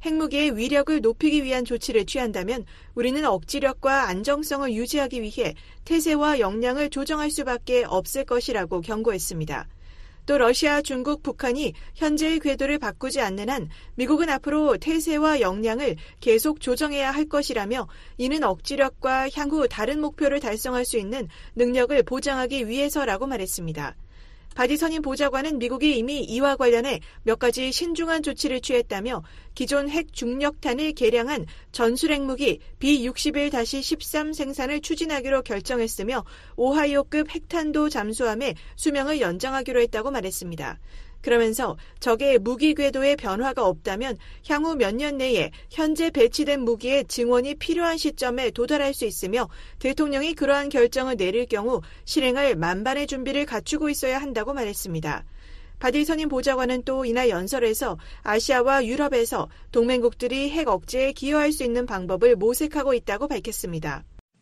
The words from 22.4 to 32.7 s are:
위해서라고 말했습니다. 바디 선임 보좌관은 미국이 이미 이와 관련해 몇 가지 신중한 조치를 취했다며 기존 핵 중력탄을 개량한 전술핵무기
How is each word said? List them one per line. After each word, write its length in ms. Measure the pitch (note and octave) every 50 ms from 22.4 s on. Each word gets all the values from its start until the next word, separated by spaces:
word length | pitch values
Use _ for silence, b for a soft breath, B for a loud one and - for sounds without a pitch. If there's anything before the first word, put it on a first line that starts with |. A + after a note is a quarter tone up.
| B3+ B3 C#4 C4+ A#3 G#3
위해서라고 580 | A#3 C#4 C#4+ C#4+ - D4+ C#4 A#3+ G3 G3 C4+
말했습니다. 720 | C#4 B3+ G#3+ F#3 F3+ - - F3 D#3+ D#3 D#3 C#3+ C3+ - - b b b b b b b b b b b
바디 220 | - B3 B3 D4
선임 260 | D4 E4 D#4+ D#4+ D#4+
보좌관은 580 | D4+ C#4 C4+ C4+ D4 C#4 C4 C4+ C#4 D#4 D4+ B3
미국이 360 | A#3+ A#3+ B3+ B3 C#4+ D4+ C#4+
이미 220 | A#3 A3+ C4 D4 C#4+
이와 360 | A3+ - A3 B3 C#4 C#4 C#4
관련해 420 | C4 C4 A#3+ A#3 A#3 B3 C#4 - - B B B B
몇 160 | B A3+ A3+ A3+
가지 320 | B3+ A#3+ A#3 C4 C4 C4
신중한 540 | B3+ - F4 E4+ E4 D#4 E4 E4 E4 D#4+ D4+
조치를 360 | D4 C4+ - - C#4 B3+ B3+
취했다며 600 | - - C4 A#3+ A#3 - G#3 F#3+ G3+ B3+ B3 F#3 D#3 B B B B B B
기존 340 | - C4 - C#4 C#4+ C#4 D4
핵 240 | - A3+ A3 -
중력탄을 840 | - - A#3+ A#3 B3 C4+ C#4+ D4 D4 - - C#4 A#3+ C4+ D#4 D#4 D4+
개량한 520 | - B3+ A3 A3+ A#3 A#3 C4+ D4+ A#3 D#3+ B B B B B
전술핵무기 880 | - - A#3+ A3+ B3 C4 D#4+ D#4 D4 C#4+ C#4 C4+ C4 C4 C#4+ A#3 E3 - b b